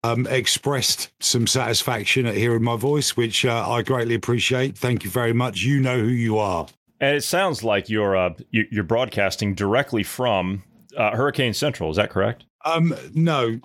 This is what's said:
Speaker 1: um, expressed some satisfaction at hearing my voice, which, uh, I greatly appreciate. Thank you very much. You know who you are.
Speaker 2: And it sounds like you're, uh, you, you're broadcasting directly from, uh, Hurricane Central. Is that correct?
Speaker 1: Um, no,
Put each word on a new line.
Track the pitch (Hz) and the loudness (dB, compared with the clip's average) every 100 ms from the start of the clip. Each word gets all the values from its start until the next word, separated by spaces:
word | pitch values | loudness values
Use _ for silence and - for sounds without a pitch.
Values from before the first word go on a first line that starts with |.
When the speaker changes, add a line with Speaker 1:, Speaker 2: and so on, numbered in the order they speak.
Speaker 1:
um, | 117 117 127 | 0 0 0
expressed | 131 110 - 135 139 - - - _ | 0 0 -2 -2 0 0 -2 -6 _
some | - 123 117 | 0 2 2
satisfaction | 135 117 113 - 117 101 131 120 | 0 0 0 0 -2 0 0 2
at | 104 | 2
hearing | 117 117 | 2 2
my | 117 117 | 2 0
voice, | 127 147 - - | 0 0 0 0
which, | 113 101 127 | 0 2 0
uh, | 117 - | 0 0
I | 117 | -2
greatly | 107 131 117 113 | 0 0 0 -2
appreciate. | - 120 - 127 135 - | 0 0 0 0 -2 -2
Thank | 123 117 | -2 -2
you | 101 | -2
very | 123 117 | -2 0
much. | 113 123 98 | 2 0 -2
You | 107 139 | 0 2
know | 131 123 | 2 2
who | 110 | 0
you | 123 117 107 | 0 0 0
are. | 101 87 80 _ _ _ | 0 -2 -4 _ _ _
Speaker 2:
And | 139 147 | 0 2
it | |
sounds | - 175 190 131 | 0 0 0 0
like | 113 101 98 | 0 0 0
you're, | 107 101 95 | 0 2 2
uh, | 90 82 - | 0 -2 -4
you, | 110 107 | -2 -2
you're | 107 | -2
broadcasting | 87 113 123 104 98 - 101 | 0 0 0 0 -2 0 -4
directly | 98 101 117 143 113 | 0 0 0 0 -2
from, | 98 - 127 98 92 98 - _ - - | -4 -4 0 0 -2 -6 -10 _ -16 -2
uh, | 107 104 | 0 2
Hurricane | 139 139 127 | 0 0 -2
Central. | 98 147 123 80 | 0 -2 -2 -2
Is | 80 | 0
that | 107 | 0
correct? | 95 104 117 _ _ 151 | 2 0 -2 _ _ -2
Speaker 1:
Um, | 165 165 165 - | 2 2 0 -6
no, | 160 165 147 117 117 | 0 2 2 0 -2